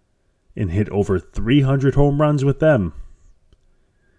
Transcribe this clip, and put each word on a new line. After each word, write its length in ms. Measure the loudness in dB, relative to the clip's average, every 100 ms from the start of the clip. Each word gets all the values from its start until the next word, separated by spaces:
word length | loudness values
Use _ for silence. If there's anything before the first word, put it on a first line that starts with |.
| _ _ _ _ _ -8
and 160 | -4
hit 160 | -2 -2
over 320 | -2 -2 -2
three 400 | -4 -6 0 2
hundred 360 | 2 0 0 2
home 260 | 2 2
runs 240 | 0 0 -2
with 160 | 0
them 320 | 2 2 0 -8 -18 -20 _ _ _ _ _ _ _ _ _